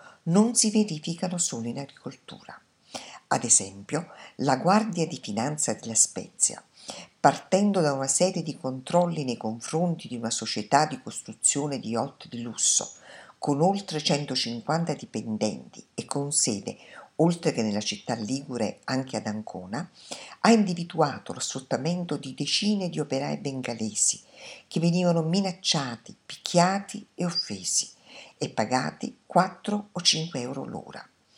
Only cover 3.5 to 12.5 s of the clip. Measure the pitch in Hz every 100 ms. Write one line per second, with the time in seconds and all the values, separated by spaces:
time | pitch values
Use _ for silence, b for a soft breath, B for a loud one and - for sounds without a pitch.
3.5 | - 98 98 98 151 175 B B B 135
4.5 | 131 170 208 214 170 160 139 - 104 131
5.5 | 151 - 110 - 113 - - - - -
6.5 | - - B B B B _ 143 - -
7.5 | 190 208 196 151 135 135 - 185 185 156
8.5 | - 131 131 131 175 175 160 135 117 110
9.5 | 117 - 160 175 165 110 120 117 - 113
10.5 | 113 101 143 151 127 - - - 107 -
11.5 | 143 147 135 110 113 135 - - 120 117